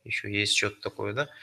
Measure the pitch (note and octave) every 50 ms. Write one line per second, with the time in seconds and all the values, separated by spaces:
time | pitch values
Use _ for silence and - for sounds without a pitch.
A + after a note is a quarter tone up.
0 | - A2 G#2+ - - G#2 G2+ G2+ G#2 G#2 - - G#2+ G2+ - - - G2+ - -
1 | G2+ G2+ G#2 B2+ D3 - - -